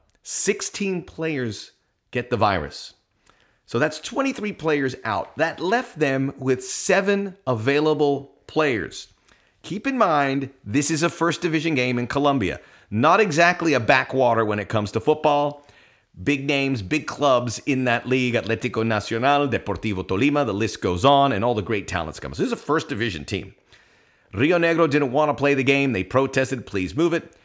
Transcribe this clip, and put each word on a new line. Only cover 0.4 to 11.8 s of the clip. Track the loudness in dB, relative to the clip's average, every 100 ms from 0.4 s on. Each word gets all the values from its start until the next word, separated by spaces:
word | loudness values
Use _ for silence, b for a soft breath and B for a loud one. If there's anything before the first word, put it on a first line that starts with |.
| -2 -2 -4 -6 -4 -4
players | -8 -8 -6 -4 -4 -8 -14 _ _ _ _
get | -8 -4
the | 0
virus. | 2 0 -4 -10 -18 -20 _ _ b b b b b
So | -2
that's | -2 -2
twenty-three | -8 -4 -2 -4 -6
players | -4 -2 0 0 -4
out. | -4 -4 -4 -2
That | -4 -2
left | -2 -2 -2 -2
them | 0 0 -2 -2
with | -2 -2
seven | -2 -6 0 2 2 0 -2 -6 -4
available | -2 0 2 2 2 2 0 -4 _ -6
players. | 0 0 0 -4 -10 -18 _ b b b b
Keep | -10 -6 -2
in | 2
mind, | 2 4 2 0 -4 -10
this | -4 -2 0
is | 0
a | 0
first | 0 -2 0
division | -2 0 0
game | 0